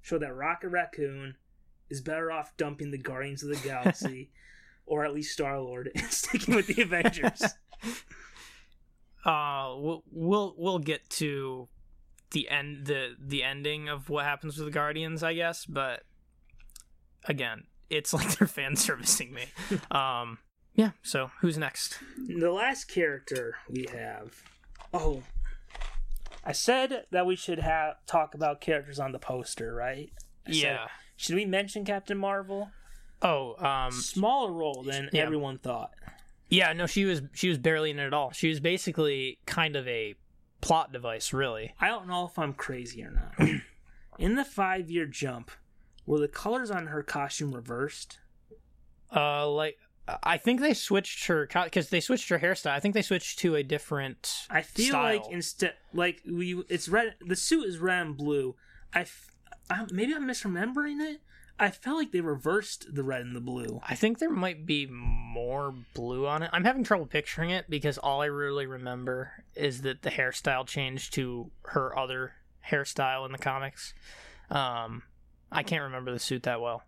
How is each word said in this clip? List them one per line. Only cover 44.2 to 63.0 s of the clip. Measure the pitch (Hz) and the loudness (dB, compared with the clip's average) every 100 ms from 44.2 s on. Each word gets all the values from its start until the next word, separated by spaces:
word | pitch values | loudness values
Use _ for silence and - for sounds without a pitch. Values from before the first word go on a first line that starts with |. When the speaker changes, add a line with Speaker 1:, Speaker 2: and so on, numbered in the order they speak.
| 185 254 | 2 2
Speaker 1:
the | |
five-year | 277 - 190 185 165 170 151 | 0 0 2 2 0 -2 -2
jump, | 139 139 123 120 - - - - - - | -4 -4 -6 -12 -20 -20 -20 -20 -16 0
were | 151 | 2
the | 147 | 2
colors | - 202 247 240 | 0 -2 -2 -2
on | 190 156 | -4 -4
her | 151 | -6
costume | 143 151 139 - 147 | -4 -4 -2 -2 -4
reversed? | 123 120 120 143 - - - - _ _ - _ - - - - | -4 -6 -4 -4 -4 -14 -18 -20 _ _ -20 _ -20 -20 -20 -2
Speaker 2:
Uh, | 185 147 147 147 | 2 4 4 2
like, | 147 156 - _ _ - - | 2 0 -4 _ _ -8 -2
I | - 170 | 2 2
think | 233 247 | 4 4
they | 302 | 4
switched | 254 - 196 196 - - | 2 4 2 2 -6 0
her | 165 143 | 2 4
co-, | 175 175 | 2 4
'cause | 190 156 | 2 2
they | 175 | 0
switched | - 254 - | 4 0 2
her | 170 | 2
hairstyle. | 175 185 156 | 4 2 2
I | 139 | 2
think | 202 | 2
they | 208 | 2
switched | - 185 - - | 2 0 0 0
to | 175 | 4
a | 156 | 4
different | 135 147 - 143 135 131 - - - | 2 -2 -2 -4 -2 -6 -6 -6 0
Speaker 1:
I | 156 | -2
feel | 160 - 247 | 0 0 2
Speaker 2:
style. | 285 285 208 | 4 4 2
Speaker 1:
like | - | 0
instead, | 175 170 - 180 - - | -4 -6 0 0 0 -6
like, | 175 175 175 - | 0 0 0 -6
we, | 175 180 180 - | -2 -2 -2 -2
it's | 175 170 | -2 2
red. | 202 226 - | 2 2 -2
The | 175 185 | -2 -2
suit | - 320 226 | 4 4 4
is | 170 | 0
red | 180 180 165 | 2 2 0
and | 143 | -2
blue. | 147 143 131 127 _ - - | 2 2 0 -4 _ -20 -2
I | 175 | -2
f-, | 175 - - _ _ - - | -2 -10 -20 _ _ -20 -4
I, | 185 214 | -2 -2
maybe | 180 233 | 0 0
I'm | 311 262 | 0 -2
misremembering | 240 208 175 220 254 294 285 | -2 -2 0 0 0 -2 -2
it. | 311 302 - - - - | -4 -6 -14 -20 -20 0
I | 202 | 0
felt | 196 254 320 | 0 -2 0
like | 254 | 0
they | 180 | 0
reversed | 165 143 135 196 202 - - | 0 0 2 2 0 -10 -6
the | 143 | -2